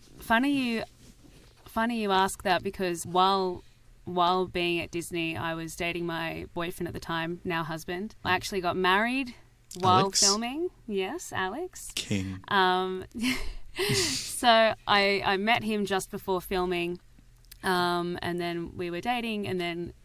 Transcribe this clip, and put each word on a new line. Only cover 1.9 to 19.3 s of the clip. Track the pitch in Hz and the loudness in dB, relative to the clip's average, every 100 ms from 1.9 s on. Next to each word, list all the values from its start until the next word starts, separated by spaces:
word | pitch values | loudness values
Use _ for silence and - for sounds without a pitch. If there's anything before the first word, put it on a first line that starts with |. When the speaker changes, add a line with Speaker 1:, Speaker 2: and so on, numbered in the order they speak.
| 233 | 0
Speaker 1:
you | 208 | 2
ask | 190 190 - | 4 4 2
that, | 202 175 | 2 2
because | 196 - 185 170 175 | 0 -2 -2 -2 0
while, | 180 190 190 185 180 - - - - | 4 6 4 0 -4 -14 -20 -20 -16
while | - 180 175 185 185 | -4 2 4 4 2
being | 180 175 170 | 0 0 0
at | - | -2
Disney, | 170 160 170 165 160 | -6 -4 -4 -4 -2
I | 165 | -4
was | 165 165 - | -4 -8 -4
dating | 170 175 170 | -4 -2 -4
my | 165 165 160 175 | -4 -4 -6 -8
boyfriend | 175 170 - 170 | -6 -6 -4 -6
at | |
the | 165 | -6
time, | - 165 165 175 - | -6 -4 -4 -6 -4
now | 165 | -4
husband. | 151 160 - 175 214 - - | -4 -6 -6 -6 -8 -6 0
I | 185 | 0
actually | 208 196 | 0 -2
got | 175 185 | 0 2
married | 185 190 233 262 247 - - _ _ - | 4 4 4 -2 -4 -10 -20 _ _ 0
while | 185 185 | 6 6
Speaker 2:
Alex? | 196 - | 6 4
Speaker 1:
filming. | 202 208 233 285 349 - - | 4 2 -2 -4 -6 -8 -4
Yes, | 196 190 320 - | -2 -2 -6 -6
Alex. | - 185 269 359 - - - | -4 -4 -4 -8 -10 -10 -8
Speaker 2:
King. | - 101 95 95 - | -4 -4 -2 -8 0
Speaker 1:
Um, | 196 185 185 185 185 - 240 | 4 4 4 0 -6 -8 -4
<laughs> | 247 254 - - - - 392 | -2 0 -4 -6 -10 -4 0
so | 392 330 262 - - 247 226 220 - - | 2 0 -2 -6 2 6 6 6 2 2
I, | 208 196 196 - | 4 4 2 0
I | 190 | 0
met | 214 240 | 2 2
him | 214 214 196 | 2 -2 0
just | 196 - | -2 -2
before | 196 - 185 | -8 -2 -2
filming, | - 185 180 175 175 180 - - - - - - | 0 -2 0 0 -2 -6 -12 -20 -20 -20 -20 -6
um, | 190 180 175 175 175 175 | 0 2 2 0 -2 -4
and | 175 175 | -4 -4
then | 175 170 170 - | -4 -4 -8 -8
we | 175 | -6
were | 175 | -4
dating, | 214 247 226 | -2 -2 -2